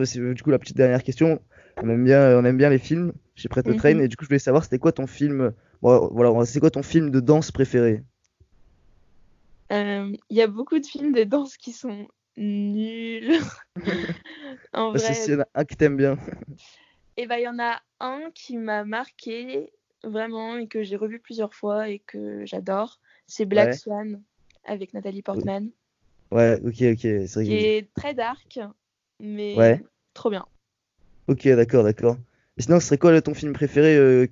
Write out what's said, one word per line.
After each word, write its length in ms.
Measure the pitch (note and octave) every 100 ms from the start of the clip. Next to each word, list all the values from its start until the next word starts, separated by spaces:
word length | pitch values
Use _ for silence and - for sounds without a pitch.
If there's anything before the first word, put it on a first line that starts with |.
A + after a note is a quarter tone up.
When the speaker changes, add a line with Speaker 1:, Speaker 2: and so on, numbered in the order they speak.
| B2+
Speaker 1:
c'est, 120 | B2 B2
du 80 | B2+
coup, 60 | -
la 100 | C3
petite 180 | - -
dernière 260 | B2+ B2
question. 360 | - C3 E3 D#3+ - _ _ -
On 100 | A2+
aime 140 | A#2
bien, 340 | B2+ C#3 C3+ B2
on 60 | B2
aime 120 | B2+
bien 120 | C#3+
les 100 | C3+
films 340 | - E3 F3 - _ _
chez 120 | -
Prêt 160 | -
to 80 | C3
Speaker 2:
Mhm. 60 | A3
Speaker 1:
Train. 220 | D3 D#3+
Et 80 | C3+
du 100 | A2
coup, 60 | C#3+
je 40 |
voulais 100 | C#3+
savoir, 240 | C3+ C#3
c'était 160 | D#3+ C3
quoi 120 | E3+
ton 160 | D#3+ C3+
film, 460 | - D3 C#3 B2+ A2 _ _
bon, 280 | A#2+ B2 -
voilà, 340 | A2+ A#2+ A2+ A#2+
c'est 140 | D3
quoi 120 | D#3
ton 120 | -
film 260 | C#3 E3 D3+
de 80 | C3+
danse 320 | B2 D3+ D#3
préféré ? 520 | - C3+ B2+ A#2 G#2+ - _ _ _ _ _ _ _ _ _ _ _ _ _ _ _ _
Speaker 2:
Euh, 400 | G#3 G3+ G3+ G3+ G3+ _
il 80 | A3
y 40 |
a 60 | A3
beaucoup 320 | G#3 C4+ D#4+
de 60 | C#4+
films 280 | - C#4+
de 100 | B3
danse 320 | G#3+ C#4+ C#4 -
qui 140 | -
sont 360 | A#3 B3+ G#3 G3+ _ _ -
nuls. 960 | G#3 G3+ G3+ G#3 A3 A3+ A3+ A3+ A3+ D#4+ - - - -
<laughs> 500 | - F4 E4+ F3 D#4 D#4 C#4+ C4 _
En 180 | - A3
Speaker 1:
Parce 120 | G#3+
que 80 | A3+
Speaker 2:
vrai. 20 |
Speaker 1:
s'il 200 | A3+ A3
y 40 | D3
en 40 |
a 60 | C#3 -
un 100 | D3+
que 100 | -
t'aimes 220 | D3+ C#3
bien. 200 | C#3 C3+
<laughs> 100 | - - - D3 _ _ _ _ _ -
Speaker 2:
Eh 60 | A#3+
ben, 80 | A#3+
il 80 |
y 40 | A#3+
en 100 | A#3+
a 220 | A#3+ A3+ _ _
un 320 | B3+ C4+ D#4+
qui 220 | - - A#3+
m'a 300 | A3 G#3+ G#3
marqué 880 | A3 C4 _ - A3+ B3+ C4+ D4+ _ _ _ A3+
vraiment 500 | G#3+ A3+ A3+ A3 A#3
et 120 | A3+
que 140 | A3
j'ai 120 | G#3 G3
revu 240 | G#3+ A#3
plusieurs 340 | _ A3+ G#3
fois 360 | - G#3 G#3 G#3+
et 100 | G3+
que 460 | - G#3 G#3 G#3 G3+
j'adore. 560 | F#3+ F#3 F#3+ A3+ _ _ _ _
C'est 180 | - G#3
Black 260 | G#3 D#3
Speaker 1:
Ouais. 40 | C3
Speaker 2:
Swan 480 | - G#3 G#3+ G3+ G#3 _ _ _
avec 300 | - G#3 F#3+
Nathalie 240 | G#3 G3 G3
Speaker 1:
Oui. 60 |
Speaker 2:
Portman. 460 | G3 G3 G3+ G3 G#3+ _ _ _ _ _ _
Speaker 1:
Ouais, 300 | A2+ A#2 A#2
ok, 180 | A#2 A2+ B2
ok, 60 | A#2
c'est 320 | A#2 G#2 F#2
vrai 100 | G#2+
Speaker 2:
Qui 60 | G#2+
Speaker 1:
que 60 | G#3+ G#3+
Speaker 2:
est 280 | G#3+ G3+
très 200 | - C#4+
dark, 460 | C4 A3+ C4 _ C4 G#3 G#3 _ _ _ _
mais 340 | G#3+ G#3 G#3 G#3
Speaker 1:
Ouais. 260 | A2+ A#2+ - _ _
Speaker 2:
trop 160 | - A#3
bien. 160 | G3 - _ _ _ _ _ _ _ -
Speaker 1:
Ok, 180 | C3+ C#3
d'accord, 340 | B2 A#2 B2
d'accord. 320 | G#2+ G#2+ A#2 B2 - _ _ -
Et 40 |
sinon, 180 | B2 E3+
ce 60 | -
serait 100 | C#3+
quoi, 140 | F3
là, 100 | D#3+
ton 120 | -
film 180 | D3+ D3+
préféré, 460 | C#3 C#3+ C#3+ D#3 D3+
euh, 280 | C3+ B2+ B2+